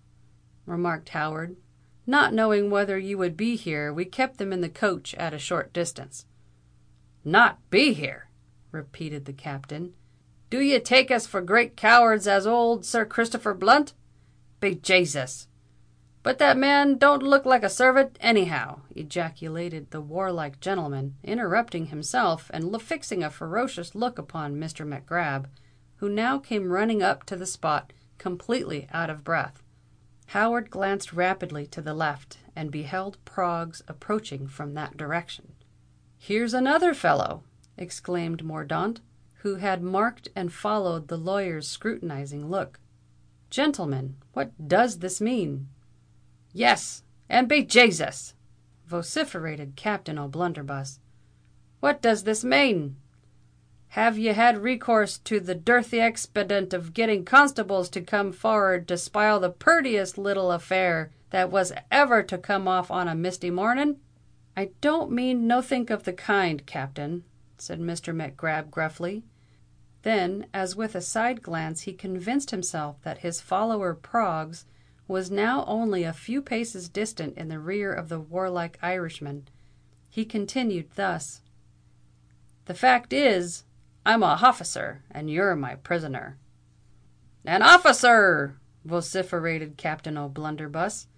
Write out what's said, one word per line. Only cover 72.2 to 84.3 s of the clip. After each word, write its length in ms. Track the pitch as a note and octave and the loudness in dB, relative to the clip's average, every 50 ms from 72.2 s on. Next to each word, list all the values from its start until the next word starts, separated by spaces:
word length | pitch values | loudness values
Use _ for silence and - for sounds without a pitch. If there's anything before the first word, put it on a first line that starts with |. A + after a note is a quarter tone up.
| F3 A3 B3+ C#4+ C#4 - | -6 -4 -4 -4 -4 -4
himself 500 | A3+ F#3 F3 - - D#3+ D3+ D3 C#3+ - | -8 -8 -8 -6 -6 -6 -8 -8 -10 -12
that 160 | - D#3+ E3 - | -12 -12 -12 -8
his 220 | - E3+ E3+ - | -8 -8 -8 -8
follower 540 | - - F#3 G3 A3 A#3 A3 G#3 G3 F3 D#3+ | -6 -2 -2 0 0 0 -2 -2 -2 -4 -4
Proggs 680 | D#3 - - - A#3 A3 F#3 D#3+ D#3+ D#3+ D#3+ E3 - - _ - - _ _ _ _ _ - | -6 -10 -4 0 0 0 0 -2 -4 -6 -8 -12 -16 -20 _ -20 -20 _ _ _ _ _ -6
was 220 | F#3+ F#3 F#3 F#3 | -4 -4 -4 -2
now 340 | G3 G3 G#3 A#3 C4 C#4+ - | -2 0 0 2 0 0 -2
only 400 | - G#3 A3+ A#3 A3 G3 F3+ E3+ | -2 -2 0 0 0 0 0 -2
a 80 | E3 | -4
few 300 | D#3+ - - - A#3+ C#4+ | -6 -10 -8 -6 -6 -4
paces 480 | C#4 - A#3+ A3+ A#3 A3+ - F#3 F3 E3+ | -4 -4 -4 -4 -4 -6 -8 -12 -14 -8
distant 480 | - G3+ G#3+ G#3+ - - D#3+ D3 - - | -4 -4 -4 -4 -4 -8 -8 -8 -8 -10
in 100 | D#3+ D#3+ | -10 -8
the 100 | D#3+ D#3 | -8 -8
rear 320 | D#3 E3+ G3 G#3 G3+ G3 | -6 -4 -4 -2 -2 -2
of 200 | - - E3 D#3+ | -4 -6 -6 -6
the 100 | E3+ D#3+ | -8 -8
warlike 580 | D#3 D#3 E3+ F#3 F#3+ F#3 F3+ F3 E3+ E3+ - - | -8 -6 -4 -4 -2 -2 -2 -2 -4 -6 -8 -6
Irishman, 640 | - F3+ F#3 F#3 F3 D#3+ - - D3+ C#3+ C#3 C#3+ C3+ - - - - - _ _ _ _ _ _ _ _ | -4 -4 -2 -2 -4 -6 -8 -10 -10 -10 -10 -12 -14 -18 -20 -20 -20 -20 _ _ _ _ _ _ _ _
he 160 | - A3 A3 | -6 -6 -6
continued 640 | A3 - G#3+ G3+ G3+ - C4 B3 A3 F#3+ E3+ D#3 - - | -4 -4 -4 -4 -4 -4 -2 -2 -2 -2 -4 -6 -8 -8
thus, 460 | G3+ G3 F#3 E3+ D#3+ - - - - _ _ _ - _ _ _ _ _ _ _ _ _ _ _ _ _ _ _ _ _ - _ _ _ | -4 -4 -2 -2 -4 -8 -12 -16 -18 _ _ _ -20 _ _ _ _ _ _ _ _ _ _ _ _ _ _ _ _ _ -20 _ _ _
"The 80 | - E3+ | -14 -6
fact 400 | - B3 B3+ B3+ A#3+ - - - | 2 4 4 4 4 2 -2 0
is, 500 | C#4 D4 B3 G3+ F3+ F3+ F3 E3+ - - _ _ - _ _ _ _ - | 2 4 4 4 2 0 -4 -8 -12 -16 _ _ -20 _ _ _ _ 2
I'm 160 | G#3 A3+ A3+ | 2 4 6
a 140 | G3 E3 | 6 4